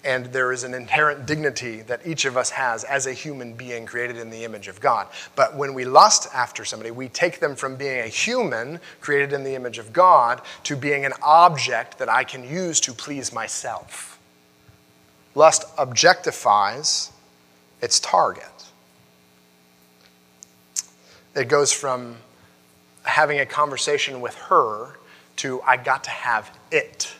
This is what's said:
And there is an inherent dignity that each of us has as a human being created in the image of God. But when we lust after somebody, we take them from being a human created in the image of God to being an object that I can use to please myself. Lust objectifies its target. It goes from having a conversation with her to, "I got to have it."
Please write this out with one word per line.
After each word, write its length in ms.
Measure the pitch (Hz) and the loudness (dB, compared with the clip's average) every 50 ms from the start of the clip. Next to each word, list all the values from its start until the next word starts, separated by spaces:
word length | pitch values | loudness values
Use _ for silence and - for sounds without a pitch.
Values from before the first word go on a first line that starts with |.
| - | -2
And 220 | 139 131 127 123 | -2 -2 -2 -4
there 260 | 123 123 131 127 127 | -4 -2 -2 0 0
is 100 | 127 123 | -2 -4
an 120 | 127 127 127 | -6 -8 -10
inherent 520 | 127 120 113 - 147 151 151 147 143 131 | -10 -6 -2 0 2 2 2 0 -2 -4
dignity 560 | 127 151 156 151 143 123 - 127 120 110 110 | -4 -4 -2 -2 -2 -4 -4 -10 -10 -10 -12
that 240 | 110 110 123 117 - | -8 -8 -8 -6 -6
each 180 | 165 160 - - | -8 -6 -2 -2
of 120 | 139 123 | 0 0
us 140 | 127 123 - | 0 -2 -2
has 340 | - - 135 123 117 113 - | -4 -2 -2 -2 -2 -4 -6
as 240 | - 139 139 131 135 | -4 -4 -4 -4 -4
a 40 | |
human 420 | 131 120 - 156 143 131 123 117 113 | -8 -8 -10 -12 -12 -12 -12 -14 -14
being 300 | 117 127 123 120 117 113 | -14 -12 -10 -10 -10 -10
created 320 | 110 - 120 120 123 123 | -8 -6 -6 -6 -6 -6
in 140 | 117 117 113 | -10 -12 -12
the 140 | 113 113 117 | -12 -12 -12
image 240 | 117 110 104 101 101 | -12 -12 -12 -14 -16
of 120 | 95 95 | -16 -2
God. 280 | 135 139 120 107 95 - - - - - _ | 0 0 0 0 -4 -8 -12 -16 -16 -10 _
But 220 | - 131 - 147 | 0 0 0 0
when 180 | 139 143 139 135 | -4 -6 -6 -4
we 100 | 131 127 | -6 -6
lust 440 | 127 131 151 190 214 - - - - | 6 8 10 10 10 8 4 0 -2
after 320 | - 131 120 - - - 107 | -2 -2 -2 -2 -4 -10 -10
somebody, 280 | - - 110 110 113 | -10 -10 -10 -10 -12
we 160 | 117 123 131 123 | -10 -10 -12 -10
take 320 | - - 175 180 170 - | -2 0 0 0 0 -2
them 160 | 170 147 139 | -4 -4 -4
from 180 | 127 - 135 131 | -4 -6 -8 -6
being 240 | 127 139 139 131 127 | -6 -6 -6 -4 -4
a 80 | 117 | -6
human 720 | 113 - - - 214 247 254 233 170 123 113 117 131 160 165 - - - _ | -6 -4 -4 -2 -2 0 -2 -2 -2 -2 -4 -6 -8 -10 -14 -16 -20 -20 _
created 320 | - - 143 143 139 139 | -4 0 2 2 2 0
in 100 | 143 139 | -2 -6
the 140 | 135 135 135 | -6 -6 -8
image 220 | 131 123 123 113 113 | -6 -8 -10 -10 -10
of 140 | 107 107 | -14 -4
God 500 | 113 165 180 185 175 143 120 117 123 127 - - - - | 4 6 8 8 8 8 6 4 0 -2 -6 -18 -20 -12
to 140 | - - 156 | -8 -8 -6
being 280 | 135 123 143 143 139 139 | -4 -2 -2 -2 0 -2
an 80 | 135 127 - | -4 -6 -2
object 760 | - 147 156 165 175 180 160 139 120 123 123 113 120 - - - | 4 6 8 10 8 8 6 2 -4 -2 -2 -4 -4 -8 -8 -8
that 100 | 131 117 | -2 0
I 140 | 113 123 | 0 0
can 260 | 131 - - 131 123 127 | 0 -2 -8 -14 -12 -10
use 300 | 151 185 185 170 156 - | -8 -6 -6 -2 -2 -2
to 100 | - - | -2 -2
please 400 | 123 - - 147 143 139 123 110 | -6 -14 -12 -10 -10 -8 -8 -8
myself. 840 | 120 117 110 110 - - - 131 110 90 - - - - - - - - _ _ _ _ _ _ _ _ _ - - _ _ _ _ _ _ _ _ _ _ _ _ | -8 -8 -8 -8 -8 -8 -8 -8 -8 -8 -10 -14 -16 -16 -16 -18 -20 -20 _ _ _ _ _ _ _ _ _ -20 -20 _ _ _ _ _ _ _ _ _ _ _ _
Lust 300 | 139 151 160 151 - - - - | 6 6 6 6 4 -4 -6 -4
objectifies 1300 | - 143 127 123 110 - 170 185 - - 156 - - - 120 101 104 98 101 113 135 156 - - - - - - _ _ _ _ _ _ _ _ _ _ _ _ _ | -4 -4 -2 0 4 4 4 4 4 0 -6 -6 0 2 4 6 6 4 2 -2 -4 -4 -4 -2 -4 -6 -8 -14 _ _ _ _ _ _ _ _ _ _ _ _ _
its 200 | - 117 - - | -4 -2 -2 -2
target. 440 | - - - - - 110 92 - - - - - - - _ _ _ _ _ _ _ _ _ _ _ _ _ _ _ _ _ _ _ _ _ _ _ _ _ _ _ - _ _ _ _ _ _ - _ _ _ _ _ _ - - - _ _ _ - - - _ _ _ | 0 2 2 4 4 2 0 -6 -16 -20 -20 -20 -20 -20 _ _ _ _ _ _ _ _ _ _ _ _ _ _ _ _ _ _ _ _ _ _ _ _ _ _ _ -20 _ _ _ _ _ _ -20 _ _ _ _ _ _ -10 -10 -10 _ _ _ -20 -20 -20 _ _ _
It 100 | 143 135 | -4 0
goes 260 | 120 147 147 143 135 | 2 2 2 4 2
from 440 | - - - 135 127 123 123 120 117 117 - - _ _ - _ _ _ _ _ _ _ _ _ _ _ | 0 -2 -2 -4 -4 -4 -6 -12 -16 -20 -20 -20 _ _ -20 _ _ _ _ _ _ _ _ _ _ _
having 360 | _ - - 151 156 143 147 143 | _ 0 2 2 4 4 2 -2
a 80 | 139 | -2
conversation 760 | - - 147 151 147 135 127 - - 147 139 - 143 135 127 | -2 0 0 0 0 0 -4 -2 0 0 0 -2 -4 -6 -8
with 140 | 123 117 - | -10 -10 -10
her 600 | - - - 190 165 135 110 107 107 117 135 139 - _ - - - - _ _ | -12 -2 4 4 4 4 4 0 -6 -10 -14 -16 -20 _ -20 -20 -20 -20 _ _
to, 240 | - - 135 127 127 | -8 -6 -6 -6 -2
"I 140 | - 135 127 | 2 2 2
got 280 | 127 123 139 131 131 - | 2 4 -2 -2 -2 -2
to 60 | - | -10
have 400 | - - - 123 117 110 107 - - - - _ | -12 -6 -2 -2 -2 -2 -2 -6 -20 -20 -12 _
it." 400 | 165 147 123 - - - - - - - | -2 -2 -2 -2 -8 -10 -10 -10 -10 -20